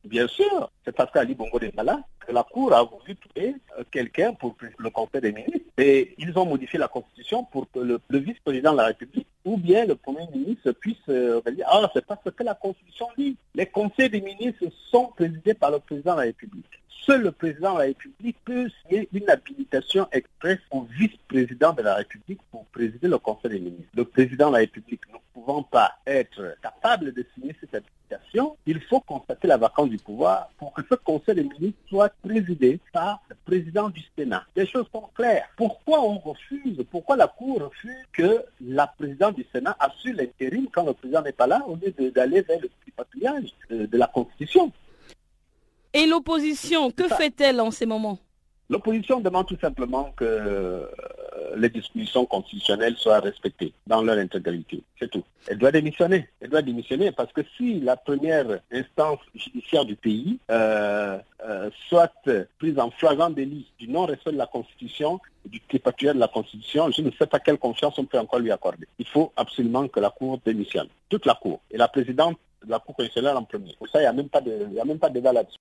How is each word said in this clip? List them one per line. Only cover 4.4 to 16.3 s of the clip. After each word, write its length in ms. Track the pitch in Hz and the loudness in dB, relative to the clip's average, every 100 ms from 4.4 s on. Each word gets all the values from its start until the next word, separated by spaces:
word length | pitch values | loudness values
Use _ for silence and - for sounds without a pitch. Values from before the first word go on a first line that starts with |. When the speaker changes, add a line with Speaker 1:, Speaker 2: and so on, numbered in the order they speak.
| 123 - 117 - | -10 -10 -20 -10
Speaker 1:
le 120 | 113 | -8
Conseil 320 | 110 113 139 | -6 -4 -2
des 100 | 117 | -2
ministres. 280 | 107 - 349 - - | -2 -6 -6 -6 4
Et 380 | 139 139 123 - | 6 6 2 -6
ils 200 | 165 175 | -4 0
ont 80 | 175 | 0
modifié 340 | 139 127 151 | -2 -4 -4
la 80 | 131 | -2
Constitution 560 | 127 - - - 233 | -4 -12 -20 -6 -4
pour 260 | 247 135 127 | -4 -8 -8
que 80 | 131 | -6
le, 200 | 123 117 _ | -2 -2 _
le 80 | 139 | -2
vice-président 540 | 151 233 - 131 147 | -2 -6 -4 2 4
de 60 | 143 | 4
la 80 | 113 | 2
République 400 | - - - - _ 185 | 0 -6 -8 -8 _ -4
ou 120 | 214 | -2
bien 280 | 170 202 220 | 4 4 4
le 100 | 139 | -2
Premier 320 | - 147 170 | -4 -10 -8
ministre 380 | 135 156 226 131 | -6 -4 -2 -2
puisse, 260 | 120 214 226 - | -2 -6 -8 -2
euh, 320 | 131 123 117 117 | 0 2 0 -2
dire, « 140 | 139 - | -4 4
Ah, 200 | 190 208 | 4 4
c'est 120 | 131 - | -2 -4
pas 140 | 202 | -8
ce 80 | 185 | -8
que 120 | - | -6
la 120 | 240 202 | -6 -4
Constitution 520 | 190 185 _ - 240 - | -8 -10 _ -12 -10 -6
dit. » 220 | 285 254 _ - | -6 -6 _ -6
Les 100 | 190 | -4
conseils 420 | - 208 - 262 | -2 -2 -2 -2
des 120 | 208 | -4
ministres 440 | 196 196 240 - - _ - | -8 -8 -8 -6 -10 _ 0
sont 220 | 240 247 233 | 2 2 -4
présidés 380 | 170 160 208 | -4 0 -2
par 160 | 214 143 | 0 0
le 80 | 147 | -2
président 340 | _ 147 156 | _ -6 -2
de 40 | 165 | 0
la 80 | |
République. 400 | 120 | -2